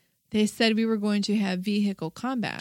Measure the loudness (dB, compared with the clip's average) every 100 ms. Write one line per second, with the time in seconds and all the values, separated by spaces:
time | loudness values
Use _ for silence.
0 | _ _ _ 0 0 2 2 4 2 0
1 | 0 0 0 0 0 -2 -2 0 0 -2
2 | -8 -6 -6 -4 -4 -4